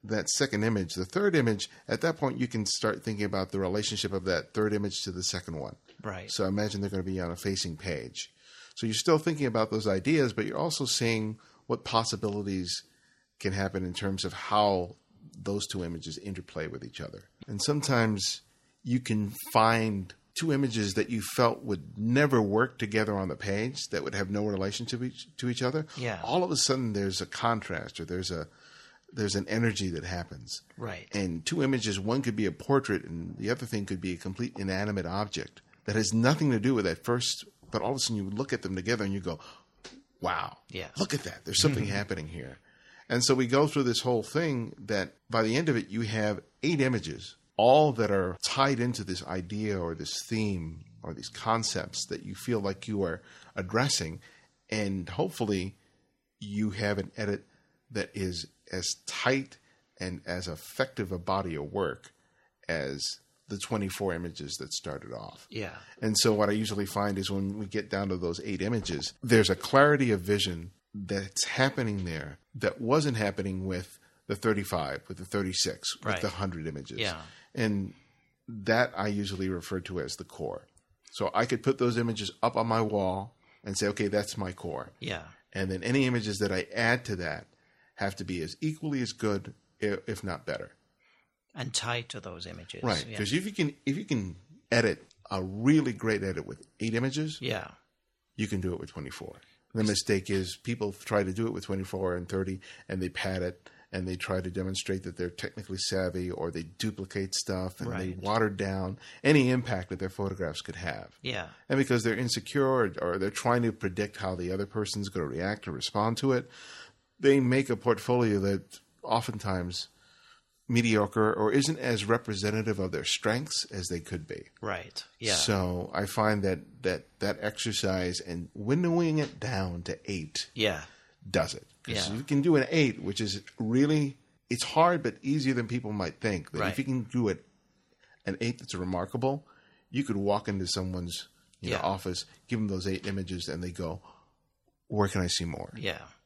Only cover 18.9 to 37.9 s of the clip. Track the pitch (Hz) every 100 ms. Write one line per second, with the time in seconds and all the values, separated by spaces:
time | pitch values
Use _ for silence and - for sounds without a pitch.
18.9 | 123 123 107 101 - - 117 110 113 110
19.9 | 101 92 - _ - 165 139 135 113 104
20.9 | 95 107 117 95 - 120 - 127 95 71
21.9 | - 110 127 147 127 104 104 127 - 107
22.9 | 107 107 101 95 73 98 98 117 131 -
23.9 | 92 - 101 95 101 104 98 98 101 120
24.9 | 120 127 - - - 123 120 127 151 156
25.9 | - 123 98 95 160 180 143 - 135 120
26.9 | 101 98 92 90 - 117 113 - 82 -
27.9 | - 82 90 92 87 80 _ - - -
28.9 | - _ 127 104 98 - 110 117 101 95
29.9 | 82 85 90 85 71 58 - _ - 113
30.9 | 87 76 101 95 82 80 165 135 131 110
31.9 | 98 98 127 131 107 101 80 - 139 131
32.9 | 98 - 85 85 - 104 123 123 110 101
33.9 | 95 92 87 - 95 120 - 98 95 104
34.9 | 101 85 95 104 - 62 - _ _ -
35.9 | 107 107 113 120 156 151 117 110 123 95
36.9 | 82 - 120 123 - - _ - 110 110